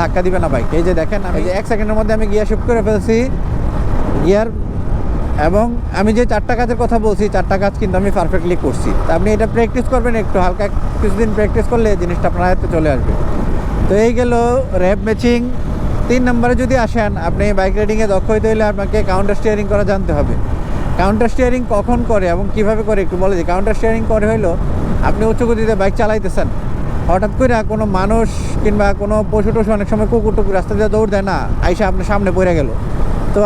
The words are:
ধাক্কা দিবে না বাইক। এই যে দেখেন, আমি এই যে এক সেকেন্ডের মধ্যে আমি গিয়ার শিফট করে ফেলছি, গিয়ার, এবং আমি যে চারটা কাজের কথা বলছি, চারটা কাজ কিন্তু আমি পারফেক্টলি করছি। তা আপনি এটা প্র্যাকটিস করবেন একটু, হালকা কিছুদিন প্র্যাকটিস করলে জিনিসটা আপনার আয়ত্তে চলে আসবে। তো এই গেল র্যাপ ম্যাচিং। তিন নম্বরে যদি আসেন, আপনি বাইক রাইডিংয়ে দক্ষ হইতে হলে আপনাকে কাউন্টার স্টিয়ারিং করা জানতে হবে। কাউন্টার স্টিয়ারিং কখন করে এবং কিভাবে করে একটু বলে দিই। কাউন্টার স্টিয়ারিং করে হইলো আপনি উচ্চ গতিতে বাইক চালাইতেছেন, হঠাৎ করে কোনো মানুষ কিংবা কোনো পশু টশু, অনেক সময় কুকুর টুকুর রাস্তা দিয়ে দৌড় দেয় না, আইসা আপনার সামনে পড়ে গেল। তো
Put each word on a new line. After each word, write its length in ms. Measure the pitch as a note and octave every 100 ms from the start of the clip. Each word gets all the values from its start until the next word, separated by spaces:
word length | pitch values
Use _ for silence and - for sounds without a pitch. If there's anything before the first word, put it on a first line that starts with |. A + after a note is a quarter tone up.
ধাক্কা 200 | E3 F#3 F3+
দিবে 120 | F3+
না 40 | E3
বাইক। 160 | B2 A#2 D#3
এই 60 | F3
যে 60 | E3+
দেখেন, 200 | D#3 G3+ -
আমি 100 | D3
এই 40 | E3+
যে 40 | G3
এক 60 | -
সেকেন্ডের 260 | G#3+ G#3+ G#3+
মধ্যে 160 | G#3+ A3
আমি 80 | G#3+
গিয়ার 160 | G#3 G#3
শিফট 140 | - -
করে 120 | A#3 G#3
ফেলছি, 300 | G#3 A3 A3+ C4+ - - - - - - - - -
গিয়ার, 240 | E3+ G3+ A3+ - - - - - - - - - D#3
এবং 180 | G3+ A#3 A#3 - F3+
আমি 100 | G#3+ A3
যে 60 | B3
চারটা 220 | G#3+ A3+ A#3+
কাজের 200 | A#3+ A#3+
কথা 140 | G#3+ A#3 G#3+
বলছি, 180 | F#3+ G#3
চারটা 220 | F#3+ - F#3+
কাজ 100 | G3+ -
কিন্তু 160 | G3+ F#3
আমি 100 | G3 G3
পারফেক্টলি 380 | E3+ F#3 F3 F3+
করছি। 260 | D3 - - - -
তা 40 | E3
আপনি 100 | G#3 G#3
এটা 100 | A3
প্র্যাকটিস 320 | A3+ A3 B3 -
করবেন 220 | B3+ A#3+ A3+
একটু, 160 | F#3+ F#3+
হালকা 220 | F3+ F#3 G#3 - - -
কিছুদিন 300 | G3+ G3 A3 G3+
প্র্যাকটিস 300 | G#3 A3+ -
করলে 160 | A#3 A3 F3+
জিনিসটা 240 | F3 E3 E3+
আপনার 140 | E3+ F3+
আয়ত্তে 200 | F3+ -
চলে 140 | E3 D3+
আসবে। 180 | C3+ - - - - - - - - -
তো 40 | G3+ A#3
এই 60 | A#3
গেল 140 | A#3+ A#3 A#3+ C4 C4 F#3
র্যাপ 180 | F3+ G#3 G#3+
ম্যাচিং। 320 | G#3+ A#3+ A#3+ B3 - - - - - -
তিন 120 | B3+ B3
নম্বরে 260 | A#3+ A#3+ A#3+
যদি 120 | B3 C4 A3
আসেন, 240 | A#3 G#3 G3 E3+
আপনি 160 | - G#3 G3
বাইক 160 | F#3+ G3+
রাইডিংয়ে 300 | G#3+ G#3 A3+
দক্ষ 140 | A#3 -
হইতে 180 | G#3+ A3
হলে 120 | A3 G#3+
আপনাকে 260 | G3 F#3+ G#3+ -
কাউন্টার 260 | F#3+ G3+ G3
স্টিয়ারিং 280 | A3 G#3 G3+
করা 120 | G#3 G3+
জানতে 220 | G3 F#3+ D3
হবে। 160 | C3+ - - - - - - -
কাউন্টার 280 | F#3+ G#3+ A#3
স্টিয়ারিং 280 | - B3 B3+ A3+
কখন 240 | G#3 G3+ A#3+ A#3
করে 160 | G#3 F3+
এবং 100 | F3 G3+
কিভাবে 280 | G#3+ G#3 A3 G#3+
করে 120 | G#3
একটু 140 | F3+ F3+
বলে 120 | F#3+ G3+
দিই। 100 | E3+
কাউন্টার 220 | F#3 G#3+ G#3
স্টিয়ারিং 240 | A3 A3+ G#3+
করে 140 | A3 G#3+
হইলো 200 | A3+ E3+ F3 - - - - C#3
আপনি 140 | F3+ A3
উচ্চ 100 | G#3+ A#3
গতিতে 260 | A3 A3
বাইক 200 | G3 G3 A#3
চালাইতেছেন, 480 | G#3+ G#3+ F#3 F3+ D#3+ - - - - - -
হঠাৎ 240 | F#3 G#3 A#3
করে 140 | B3+ A3+ G#3
কোনো 120 | A3 G#3+ F#3
মানুষ 300 | G3 A3+ G#3+ - - -
কিংবা 220 | G#3 G3+ G3+ G3+
কোনো 140 | G#3 G#3+ G#3
পশু 180 | G#3+ A3
টশু, 160 | A3+ G#3
অনেক 160 | G#3 G3+
সময় 160 | G#3+ G#3+
কুকুর 200 | A3+ G#3+ G#3+
টুকুর 180 | G3+ F#3+
রাস্তা 140 | G3 G#3
দিয়ে 120 | G#3+
দৌড় 160 | G#3+ G#3+
দেয় 120 | G3+ G3
না, 60 | D3+ A2+ - F3
আইসা 180 | F3+ F#3+
আপনার 160 | F#3 G3
সামনে 200 | G3+ F#3+ F3+
পড়ে 140 | F3+ D#3+
গেল। 100 | - - - - - - -
তো 40 | G3+